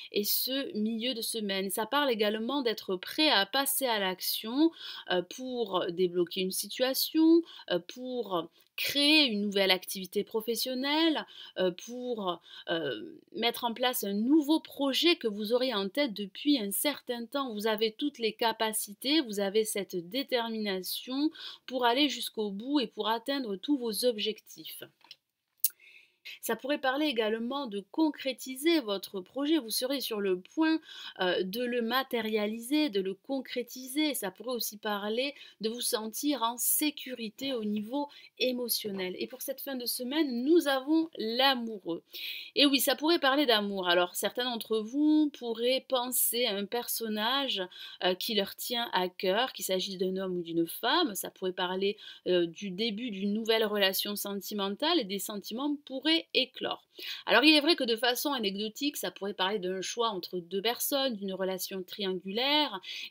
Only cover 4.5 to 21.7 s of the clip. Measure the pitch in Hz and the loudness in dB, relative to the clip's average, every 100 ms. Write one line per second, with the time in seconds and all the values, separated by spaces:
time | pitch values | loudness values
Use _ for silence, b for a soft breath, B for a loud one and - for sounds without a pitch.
4.5 | 262 330 B B B B 180 175 - 254 | 4 4 B B B B 0 -2 -6 -6
5.5 | 247 214 185 156 175 180 175 170 - 190 | -4 0 0 0 2 2 2 0 0 -2
6.5 | - 202 - 254 269 - 311 320 339 339 | -2 -6 -2 0 0 0 4 8 6 4
7.5 | B B 180 175 247 254 247 208 180 165 | B B -2 -2 -10 -6 -6 -2 -2 -4
8.5 | b b - - 285 285 311 277 208 208 | b b -4 -2 4 6 6 6 2 0
9.5 | 196 190 185 - 196 185 208 190 226 214 | 2 4 2 0 -8 -4 -4 -2 -4 -2
10.5 | 226 254 254 277 302 330 269 196 B B | -2 -2 -2 0 4 4 2 -2 B B
11.5 | B 185 180 - 247 247 226 190 170 B | B 0 0 -8 -8 -6 -4 -2 -4 B
12.5 | B B 165 147 110 78 - _ - 233 | B B -2 -2 -4 -8 -16 _ -4 -2
13.5 | 233 240 226 254 247 202 202 233 311 277 | -2 -4 -2 -2 0 -2 0 4 4 4
14.5 | 311 - - 277 247 330 339 226 202 214 | 0 -2 -4 -2 2 2 2 0 -4 0
15.5 | 240 262 214 196 285 294 190 196 - 285 | 0 2 0 -2 0 -2 -2 -8 -4 2
16.5 | 277 202 196 294 269 - 240 233 285 269 | 2 2 -2 -2 -2 -6 -8 -6 -4 -4
17.5 | 208 214 214 220 214 294 269 220 214 233 | -2 0 2 0 0 -4 -2 -4 0 0
18.5 | 220 220 214 - 202 254 311 247 202 196 | 2 0 -2 -6 -6 2 2 2 0 0
19.5 | 208 214 208 185 185 170 247 277 247 226 | 2 2 0 -4 -6 -4 -4 -2 -2 -2
20.5 | 220 214 190 180 - - 262 311 B B | -2 -2 -2 -4 -8 -4 0 0 B B
21.5 | B - | B -6